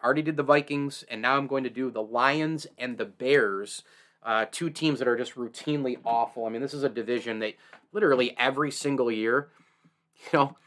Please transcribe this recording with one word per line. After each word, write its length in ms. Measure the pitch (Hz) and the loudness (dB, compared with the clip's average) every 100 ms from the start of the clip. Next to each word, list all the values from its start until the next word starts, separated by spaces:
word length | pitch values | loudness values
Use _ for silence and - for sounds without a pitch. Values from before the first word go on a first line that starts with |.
already 180 | 123 147 | 0 2
did 160 | 151 151 | 0 -2
the 60 | |
Vikings, 600 | 139 147 143 143 143 - - | 4 4 4 -4 -4 -6 -10
and 140 | 113 | -4
now 140 | 120 139 | 0 0
I'm 100 | 135 | 0
going 160 | 135 | -2
to 80 | 127 | -2
do 180 | 117 127 | -4 -4
the 140 | 110 | -4
Lions 640 | 110 117 131 151 156 156 - - | -2 2 2 2 0 -4 -8 -8
and 220 | 123 113 | -8 -6
the 60 | 107 | -8
Bears, 760 | - 127 139 104 98 104 - - - _ _ | -4 4 4 4 -2 -6 -12 -18 -20 _ _
uh, 240 | 113 110 110 | -2 0 0
two 180 | - 165 | -2 -4
teams 300 | 156 156 127 | 0 0 2
that 80 | 123 | 2
are 100 | 120 | 2
just 160 | 123 | -2
routinely 640 | 127 117 - 151 147 127 123 117 | -6 -10 -6 -4 -2 -2 -4 0
awful. 400 | 117 117 120 113 | 0 0 -2 -6
I 40 | |
mean, 120 | 117 | -4
this 140 | 139 147 | -6 -2
is 80 | |
a 60 | 139 | -4
division 500 | 113 110 120 117 110 | -2 -2 -2 -2 -4
that 160 | 107 - - - _ | -4 -8 -20 -20 _
literally 460 | 208 180 127 123 - | 0 4 4 2 2
every 320 | 131 135 147 | 0 2 -2
single 420 | - 143 135 120 | -2 -2 0 0
year, 380 | 110 113 131 143 _ _ _ _ _ _ _ - | 0 2 0 -2 _ _ _ _ _ _ _ 0
you 60 | 151 | 2
know, 180 | 139 - | 2 -2